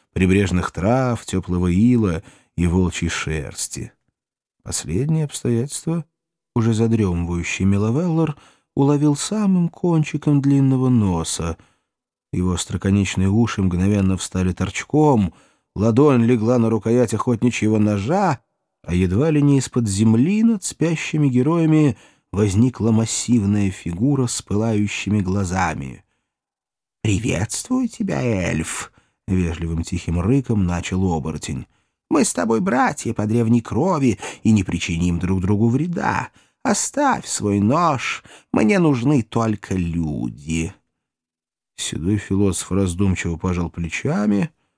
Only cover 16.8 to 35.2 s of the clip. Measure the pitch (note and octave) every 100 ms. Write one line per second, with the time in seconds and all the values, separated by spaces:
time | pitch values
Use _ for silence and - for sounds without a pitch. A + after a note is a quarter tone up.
16.8 | A2+ A#2+ A#2 G#2+ - A#2 B2 - A2 A2
17.8 | G#2 G#2 G2+ F#3 F#3+ C3+ _ _ _ _
18.8 | - F2 F#2 G2 D#3+ D3 C#3+ C#3 - C3
19.8 | A2+ F#2+ A2+ A2+ D3 G#3 A3+ A3 - -
20.8 | D#3+ D#3+ - D#3 C#3+ B2 C3+ E3+ D#3+ D#3
21.8 | D3+ G#2 - _ _ F#2+ G#2+ F#2+ B2+ -
22.8 | A2+ A2 A2 - - A#2+ G2+ G#2 G2 F#2+
23.8 | F2 E2+ C3 C3+ B2 - - G2+ A2+ G#2+
24.8 | G#2 - - G#2 F#2 G2 F#2 F#2 F2+ G#2
25.8 | C#2 - _ _ _ _ _ _ _ _
26.8 | _ _ A2+ G2 A2 F2 G#2 - - B3+
27.8 | B3 - G3 C#3+ B2+ G2 F2 E2 D#2 -
28.8 | - _ _ _ - F#2 E2+ D#2+ E2 E2
29.8 | E2+ F2 - E2+ F2+ C#3 B2+ A2 F2+ F2
30.8 | - F#2 F#2+ E2 D#2 D2+ - C2 - _
31.8 | _ _ _ D#4 A#3 - A3 A3+ F#3+ A#3+
32.8 | B3+ C#3+ A#2 A2 G#2 A#2 A2+ A#2+ - A2
33.8 | F3+ E3 C3 G2 - - A2 G#2+ F2+ F2+
34.8 | - E2 F2 E2+